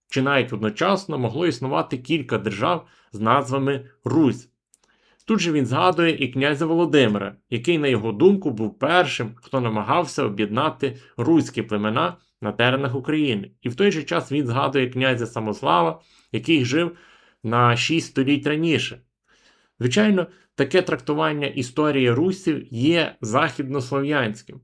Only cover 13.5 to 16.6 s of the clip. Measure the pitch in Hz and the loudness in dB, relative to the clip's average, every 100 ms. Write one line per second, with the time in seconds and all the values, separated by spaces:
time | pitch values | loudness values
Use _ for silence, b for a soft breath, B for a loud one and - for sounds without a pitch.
13.5 | _ 123 117 202 160 147 170 - 143 123 | _ -6 0 0 0 -2 -4 -2 -2 0
14.5 | 123 143 131 127 123 131 117 113 117 107 | 0 0 0 -2 0 0 0 -4 -6 -6
15.5 | 104 143 175 165 160 b b b 113 - | -2 0 2 0 -4 b b b -4 2
16.5 | 156 | 2